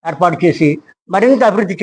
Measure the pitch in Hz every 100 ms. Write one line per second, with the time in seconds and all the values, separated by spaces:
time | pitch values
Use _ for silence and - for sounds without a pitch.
0 | 160 156 175 165 175 - 151 147 _ _
1 | _ 190 240 262 233 196 196 190